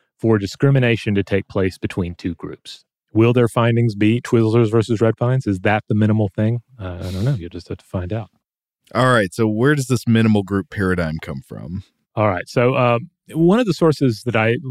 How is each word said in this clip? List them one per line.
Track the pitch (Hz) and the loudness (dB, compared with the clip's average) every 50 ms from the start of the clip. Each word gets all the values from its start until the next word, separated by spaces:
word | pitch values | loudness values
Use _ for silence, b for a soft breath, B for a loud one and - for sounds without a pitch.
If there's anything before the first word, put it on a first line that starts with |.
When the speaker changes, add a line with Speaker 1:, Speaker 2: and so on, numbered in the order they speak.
| _ _ _ - | _ _ _ -4
Speaker 1:
for | - 113 110 | 0 2 2
discrimination | 104 98 - - - 143 139 139 131 123 117 117 - - 110 101 | 2 0 -4 -4 0 2 2 4 4 2 2 0 0 -2 -2 0
to | 101 | 0
take | 95 - 101 95 - - | 0 0 -2 -4 -4 -2
place | - 101 95 95 - - | -2 -2 -2 -2 -2 -4
between | - 101 - 104 90 87 85 | -8 -6 -4 -4 -6 -6 -6
two | - - 92 82 | -8 -8 -8 -8
groups. | - - 82 - - - - - - _ _ _ _ _ _ - | -8 -10 -14 -14 -16 -18 -20 -20 -20 _ _ _ _ _ _ 2
Will | 107 113 120 | 2 4 4
their | 117 123 120 113 | 4 4 2 2
findings | - 123 117 117 117 117 120 113 101 | 2 0 2 2 2 2 0 0 0
be | 101 107 107 117 120 | 0 2 2 2 0
Twizzlers | - - 127 113 110 110 110 120 117 104 | -2 0 2 2 2 4 4 2 2 2
versus | 113 117 104 - 113 101 | 2 0 0 0 0 0
Red | 117 113 104 - | 0 0 0 0
Vines? | 120 123 131 131 - | -2 -2 -2 -2 -2
Is | 107 98 92 | -2 -4 -2
that | 95 104 107 104 - - | 0 0 0 0 -2 -2
the | 107 | 0
minimal | 104 110 107 107 110 107 98 | 0 2 2 2 0 -2 -2
thing? | - 110 107 110 120 117 - _ _ 113 | -2 -2 -2 -2 -2 -4 -8 _ _ -14
Uh, | 104 90 90 87 | -12 -12 -10 -10
I | 92 92 | -8 -8
don't | 95 92 107 | -6 -4 -2
know. | 135 143 | -2 -2
You'll | 95 85 85 | -4 -6 -10
just | - 87 - - | -14 -14 -12 -12
have | - - | -14 -14
to | _ | _
find | _ - 92 90 90 | _ -8 -6 -6 -6
out. | 107 113 95 - _ _ _ _ _ _ _ _ _ _ _ - - | -6 -8 -8 -12 _ _ _ _ _ _ _ _ _ _ _ -8 -2
Speaker 2:
All | 113 127 127 123 | 0 2 2 4
right. | 113 101 90 | 2 0 0
So | - - 113 110 | -2 0 0 0
where | 107 107 123 143 151 | 2 2 2 2 2
does | 143 127 | 2 0
this | - 127 - - | -2 -2 -2 2
minimal | 117 113 113 113 110 107 104 | 2 4 4 4 4 4 2
group | 95 92 101 98 92 - | 2 0 -2 -4 -4 -4
paradigm | - 98 95 92 90 87 85 78 80 80 | -4 -2 -2 0 0 0 -2 -4 -6 -8
come | - 82 71 67 | -8 -10 -12 -12
from? | - - - 52 57 76 87 98 - _ _ _ _ _ - | -12 -14 -16 -14 -12 -10 -10 -12 -12 _ _ _ _ _ -4
Speaker 1:
All | 113 107 104 | -2 0 0
right. | 92 87 - - | -2 -4 -6 -4
So, | - 131 120 127 131 | -2 0 0 2 2
uh, | 127 123 120 120 117 - - _ _ _ - 113 | 0 0 0 0 -2 -4 -8 _ _ _ -8 -2
one | - 165 180 202 240 | 2 2 4 4 2
of | 254 | 2
the | 196 - | 0 0
sources | - 170 160 143 - 143 127 110 - - | 0 2 0 2 2 0 0 0 -2 -4
that | 120 107 | -4 -2
I | 113 110 113 120 - 135 127 | 0 0 0 -2 -2 -6 -10